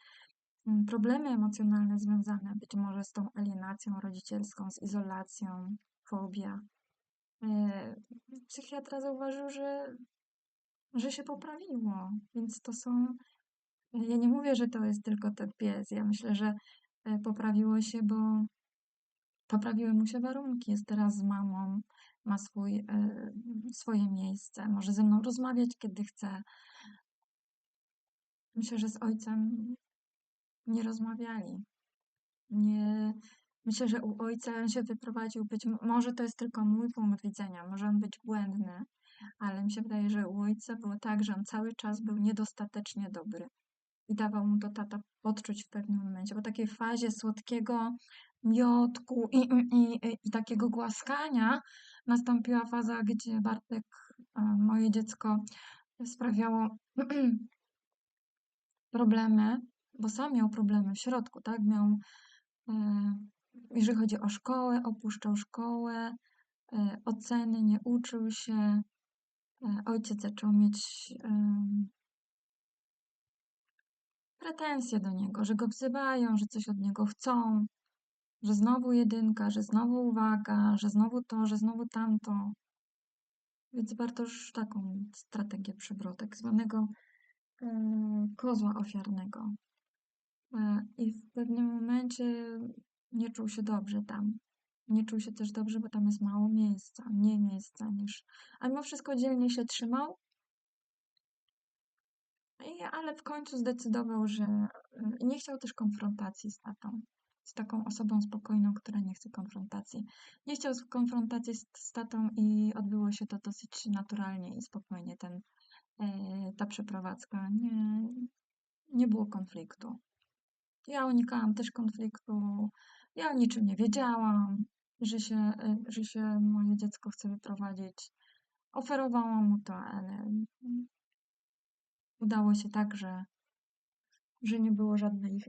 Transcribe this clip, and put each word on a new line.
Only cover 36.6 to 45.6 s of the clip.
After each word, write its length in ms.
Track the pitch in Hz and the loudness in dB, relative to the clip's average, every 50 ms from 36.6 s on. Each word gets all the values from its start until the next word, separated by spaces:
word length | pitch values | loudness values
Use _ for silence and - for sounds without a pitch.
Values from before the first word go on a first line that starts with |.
| 214 | 2
mój 260 | 208 208 220 233 240 | 2 4 2 2 -2
punkt 320 | 240 240 220 208 202 202 - | -2 0 0 0 0 0 -2
widzenia, 440 | 208 196 - 202 190 180 175 170 | -8 -8 -8 -8 -10 -10 -10 -10
może 200 | 180 190 190 202 | -8 -6 -4 0
on 140 | 208 208 208 | 2 2 2
być 200 | 214 214 - - - | 2 0 -4 -10 -8
błędny, 600 | 233 220 208 208 196 190 202 208 180 175 180 240 - _ _ _ _ _ - 214 208 - - | -6 -4 -2 -2 -2 -2 -4 -4 -4 -6 -10 -12 -14 _ _ _ _ _ -20 -20 -20 -14 -8
ale 260 | 214 202 190 190 202 | -6 -4 -4 -2 -2
mi 80 | 208 208 | -2 -2
się 100 | 220 226 | -2 -4
wydaje, 280 | 226 214 208 208 208 | -4 -2 0 0 2
że 180 | 208 208 202 180 | 2 0 0 -2
u 120 | 190 202 | -2 -2
ojca 360 | 208 208 214 220 - - 233 | 0 0 0 -2 -2 -10 -10
było 180 | 226 226 208 202 208 | -8 -6 -6 -8 -6
tak, 240 | - 226 214 208 214 | -4 -2 0 0 0
że 100 | 208 202 | 0 0
on 100 | 190 208 | -4 -4
cały 300 | - - 220 220 226 233 | -6 -4 -4 -4 -4 -6
czas 260 | - - 214 214 214 | -6 -6 -4 -4 -2
był 160 | 226 214 214 | -2 -2 0
niedostatecznie 920 | 214 208 208 220 208 214 208 - - 214 208 - 214 208 - - 220 202 190 | 2 2 2 2 2 -2 -4 -4 -8 -10 -8 -8 -8 -10 -8 -8 -8 -8 -8
dobry. 360 | 202 170 160 214 214 - 175 254 _ _ _ _ _ _ _ _ _ _ _ - | -8 -10 -10 -10 -10 -10 -12 -14 _ _ _ _ _ _ _ _ _ _ _ -4
I 60 | 214 | -2
dawał 320 | 208 220 214 214 208 202 | 0 0 0 0 2 4
mu 120 | 208 208 208 | 4 4 4
to 100 | 208 208 | 2 0
tata 280 | 208 - 202 202 214 208 - _ _ _ - | -4 -6 -6 -6 -6 -10 -10 _ _ _ -2
odczuć 420 | 214 214 208 - - 208 208 | -2 0 0 -2 -6 -6 -8